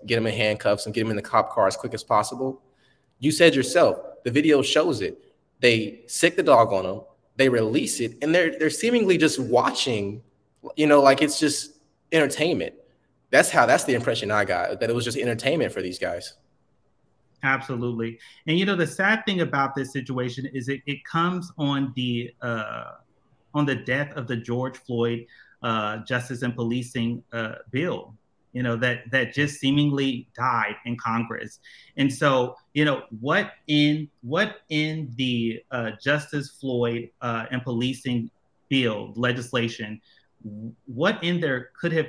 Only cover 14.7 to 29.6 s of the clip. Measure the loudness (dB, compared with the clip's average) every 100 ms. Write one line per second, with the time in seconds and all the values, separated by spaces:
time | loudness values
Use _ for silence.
14.7 | -2 -2 0 -2 -2 -2 0 0 0 0
15.7 | -2 -6 -4 -6 -6 -10 -20 _ _ _
16.7 | _ _ _ _ _ _ _ -2 -2 -2
17.7 | -4 -4 -4 -6 -8 -20 -12 -2 0 0
18.7 | 0 -2 0 0 0 0 -2 -2 0 -2
19.7 | -2 -6 -6 -6 -4 -6 -6 -10 -8 -6
20.7 | -8 -6 -10 -4 -2 0 -2 -8 -4 -2
21.7 | -2 -2 -4 -4 -4 -6 -10 -6 -6 -6
22.7 | -10 -12 -18 _ _ _ _ _ -2 0
23.7 | -2 -2 -4 -4 -8 -8 -6 -4 -4 -6
24.7 | -10 -8 -2 -2 -2 -8 -20 -20 _ -4
25.7 | -2 -2 -6 -4 -4 -4 -6 -4 -4 -4
26.7 | -4 -4 -4 -4 -4 -8 -8 -8 -10 -8
27.7 | -4 -2 -4 -10 -20 _ _ _ -6 -2
28.7 | 0 0 -2 -2 -2 0 -2 -2 0